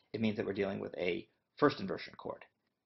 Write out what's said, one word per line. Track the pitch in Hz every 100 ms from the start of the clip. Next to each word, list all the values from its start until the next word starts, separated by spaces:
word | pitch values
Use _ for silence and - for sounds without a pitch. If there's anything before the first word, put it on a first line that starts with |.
| _
it | 110
means | 110 107
that | 98
we're |
dealing | 98 98 104
with | 101 -
a | 90 87 - _ _ -
first | 147 -
inversion | 98 - - -
chord. | - - - _ _ _